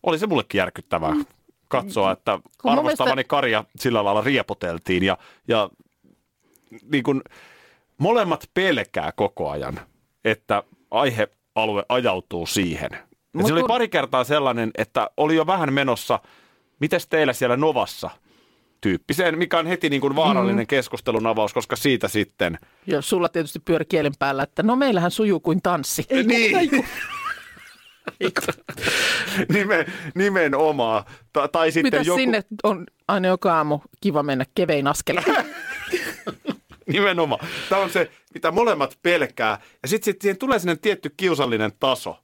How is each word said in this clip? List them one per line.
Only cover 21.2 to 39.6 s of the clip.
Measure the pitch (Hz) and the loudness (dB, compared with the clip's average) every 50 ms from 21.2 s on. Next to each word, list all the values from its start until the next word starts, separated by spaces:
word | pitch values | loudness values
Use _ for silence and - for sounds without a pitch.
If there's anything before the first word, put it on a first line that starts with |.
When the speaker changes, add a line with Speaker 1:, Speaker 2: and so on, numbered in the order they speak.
| 110 | 0
Speaker 1:
avaus, | 113 110 110 107 101 - | 2 2 2 0 0 0
koska | 123 - _ 123 | -4 -4 _ -6
siitä | - - 143 131 117 - | -2 2 0 2 2 0
sitten | 98 - 107 95 - _ - 98 85 82 - - _ _ _ _ | -2 0 0 -2 -2 _ -2 -2 -2 -2 -6 -14 _ _ _ _
Speaker 2:
Ja | 196 165 147 | -4 -4 -2
sulla | - - 220 180 175 165 | 0 -2 0 0 0 0
tietysti | - 170 156 143 - 156 | -2 -4 -6 -6 -10 -12
pyöri | _ - 165 156 160 | _ -2 0 0 0
kielen | _ - 160 147 143 139 _ | _ 0 0 0 0 -2 _
päällä, | 135 139 139 135 143 | -2 -2 0 -2 -4
että | - _ - 196 | -4 _ -2 0
no | 214 247 | 2 2
meillähän | 262 285 269 226 180 170 175 | 2 2 2 2 2 2 0
sujuu | - - 220 208 190 156 | 0 0 2 2 2 2
kuin | - 175 160 185 | 2 0 0 0
tanssi. | - 180 175 156 135 - - - - - | 0 0 -2 0 -2 -6 -6 -6 -4 -2
Ei | 262 262 247 | 0 0 2
kun, | 220 | 2
Speaker 1:
Niin. | 233 233 453 415 381 | 2 4 4 4 4
Speaker 2:
ei | 370 339 | 2 2
kun. | 269 277 277 - - - - - - 1077 1077 1077 1077 - - - - - - - - - - - - _ _ _ - - _ | 2 2 0 0 -2 -8 -10 -10 -10 -10 -8 -6 -8 -8 -8 -12 -20 -20 -20 -20 -20 -20 -20 -20 -20 _ _ _ -14 -8 _
Speaker 1:
<laughs> | 185 180 - - - - - - _ - - - - - - - - - - - - - 196 196 - - 165 | -4 -2 -2 -2 -4 -4 -6 -8 _ -16 -12 -6 -4 -2 -2 0 0 0 -2 -2 -4 -4 -2 -4 0 0 0
Nimen-, | 208 196 202 202 165 160 170 185 - 175 151 - | 0 2 2 2 0 0 -2 -6 -10 -12 -8 -2
nimenomaan. | 180 196 202 196 185 165 143 139 135 156 156 151 135 117 113 110 104 101 - - - _ _ - | 0 0 2 4 2 2 2 2 2 2 2 2 0 0 0 0 -2 -2 -6 -20 -20 _ _ -2
Ta-, | 151 135 | -2 -2
tai | - - 170 165 160 | 0 0 2 2 2
sitten | 156 165 160 262 - | 2 2 2 2 2
Speaker 2:
Mitäs | - - | 2 2
Speaker 1:
joku | 175 180 262 | 2 2 2
Speaker 2:
sinne | 262 254 226 208 190 _ 214 208 - | 2 2 0 -2 -2 _ -10 -2 0
on | 208 202 180 175 - _ _ _ | 0 0 0 -6 -16 _ _ _
aina | - 190 196 185 | -2 -2 0 2
joka | 185 185 175 - 190 170 | 2 0 2 2 2 2
aamu | 160 151 151 147 147 - - - _ | 2 2 0 -2 -4 -4 -14 -20 _
kiva | - 196 147 151 143 | -2 0 0 0 0
mennä | 147 135 127 135 _ _ | 0 0 -2 -2 _ _
kevein | - 180 156 156 143 135 | -2 0 2 2 2 2
askel? | 143 147 - - - - 175 | 0 0 0 -2 -2 -2 0
Speaker 1:
<laughs> | - - 440 - - 302 302 - 831 - - - - - - 349 - 339 - - - - - - _ 294 - - _ _ - _ _ | 0 2 0 0 -2 -4 -10 -14 -12 -12 -12 -12 -6 -6 -6 -4 -4 -8 -10 -10 -12 -14 -14 -10 _ -10 -10 -10 _ _ -20 _ _
Nimenomaan. | - 147 190 202 202 185 170 165 147 117 - - 170 - - - - | -2 0 2 2 2 2 2 0 0 0 -4 -4 -10 -10 -10 -4 0
Tämä | 190 196 | 0 0
on | 196 175 | 0 0
se, | - 190 165 - - _ _ _ - | 0 0 0 -2 -4 _ _ _ -12
mitä | - - 185 | -4 -2 0
molemmat | 175 208 240 233 190 151 139 131 - _ | 2 2 2 2 2 0 -2 -4 -4 _
pelkää. | - 170 175 165 143 - - - 117 107 104 98 | 0 2 2 2 2 -2 -2 -2 0 0 0 -2